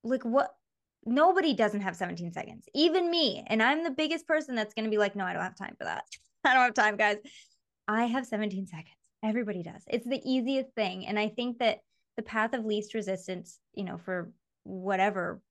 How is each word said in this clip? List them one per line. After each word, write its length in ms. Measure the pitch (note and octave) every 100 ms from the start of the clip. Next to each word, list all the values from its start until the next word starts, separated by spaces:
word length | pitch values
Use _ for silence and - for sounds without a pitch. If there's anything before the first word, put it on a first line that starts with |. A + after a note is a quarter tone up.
like, 200 | A3+ B3+
what? 280 | A#3 B3+ - - _ _ _ _ -
Nobody 480 | B3+ E4 F#4 E4
doesn't 280 | A#3+ G#3+ G3+
have 140 | G3 F3
seventeen 360 | F3+ E3+ E3+
seconds, 360 | E3+ - - -
even 360 | - E4 F4 F4
me. 340 | E4+ C#4 G3+ -
And 140 | A3
I'm 220 | A3+ D4+
the 80 | E4+
biggest 360 | C4 D#4 E4 -
person 280 | D#4 D4 A#3+
that's 180 | G#3+
gonna 160 | - A3
be 80 | G#3+
like, 180 | G#3 G3+
"No, 100 | F#3
I 80 |
don't 100 | E3+
have 140 | F3+ -
time 180 | G3 -
for 80 | -
that. 200 | E2 - - _
<laughs> 180 | _
I 100 | -
don't 100 | B3+
have 100 | B3
time, 220 | B3 G#3+ G#3
guys." 200 | G#3+ G#3 - - - _ _ _ -
I 180 | G#3+ A#3+
have 200 | A#3+ B3
seventeen 420 | G#3 G#3+ F#3+ F#3+
seconds. 240 | D#3+ D#3+ _ _ _
Everybody 400 | A3 A3 G#3+ F#3
does. 200 | E3+ G3+ -
It's 200 | A#3+ A#3+
the 140 | C4+
easiest 480 | - C4 A#3+ C4+ C4 -
thing. 320 | G3+ F#3 F#3+
And 100 | G#3
I 120 | G#3+
think 280 | G#3+ B3 A#3+
that 200 | A#3 - _ _ _ -
the 60 |
path 300 | A3 A3 A3
of 100 | B3
least 300 | A3 G#3+ G#3
resistance, 680 | A3+ F#3+ F#3+ F#3 F3+ F3 - _
you 100 | -
know, 140 | F#3 E3+
for 340 | F3 F#3 F3 - _ _
whatever 760 | - F#3 F#3 F#3+ G3 G3 F3 F#3+ _